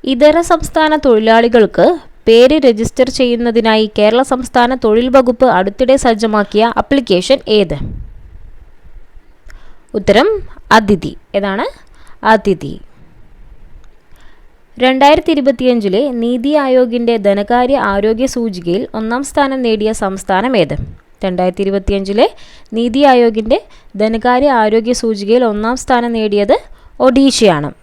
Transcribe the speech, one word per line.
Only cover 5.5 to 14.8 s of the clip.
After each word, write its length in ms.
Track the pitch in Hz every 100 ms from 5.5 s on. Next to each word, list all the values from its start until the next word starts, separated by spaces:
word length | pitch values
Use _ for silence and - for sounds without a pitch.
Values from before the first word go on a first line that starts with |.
| 180 190 - 254 269
സജ്ജമാക്കിയ 760 | 247 214 220 214 202 208 226 -
ആപ്ലിക്കേഷൻ 640 | 214 277 233 180 - 269 -
ഏത്? 280 | 214 180 143 - - - - - - - - - - - - - - _ - - - - - -
ഉത്തരം 480 | 220 190 202 359 415 - - -
അതിഥി. 440 | 220 208 190 151 - _
ഏതാണ്? 320 | 202 196 196 403 - - - - -
അതിഥി. 560 | 214 220 202 175 143 - - - - - - - - - - - - - _ - - - - _ _
രണ്ടായിരത്തി 520 | -